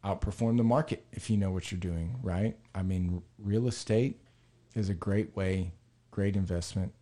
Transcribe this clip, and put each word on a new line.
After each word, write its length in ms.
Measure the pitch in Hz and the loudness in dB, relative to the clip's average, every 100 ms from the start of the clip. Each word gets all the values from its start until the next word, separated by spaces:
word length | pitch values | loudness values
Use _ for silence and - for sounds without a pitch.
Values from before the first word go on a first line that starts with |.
outperform 540 | 98 95 - - 117 117 | -4 -2 -2 0 2 4
the 80 | |
market 400 | 117 123 156 - - | 6 4 2 -4 -8
if 160 | - - | -10 0
you 80 | 107 | 2
know 140 | 98 | 2
what 200 | 92 - | -2 -4
you're 80 | 90 | -4
doing, 360 | 90 85 82 101 | -4 -2 -4 -4
right? 340 | 92 90 107 110 - | -2 0 -2 -4 -10
I 80 | 95 | -4
mean, 400 | 92 92 90 90 85 - | -2 0 0 -2 -6 -8
real 300 | 101 107 123 | 0 2 0
estate 500 | 113 - 110 131 - - _ _ _ _ | -2 0 2 2 -2 -14 _ _ _ _
is 140 | - 98 | -4 -2
a 60 | |
great 420 | 92 101 101 107 - | -2 0 0 0 -2
way, 360 | 95 92 90 - _ _ _ | 0 0 -2 -8 _ _ _
great 240 | - 98 98 | 0 2 2
investment 560 | 92 87 - - 92 - | 0 0 -2 -2 -4 -6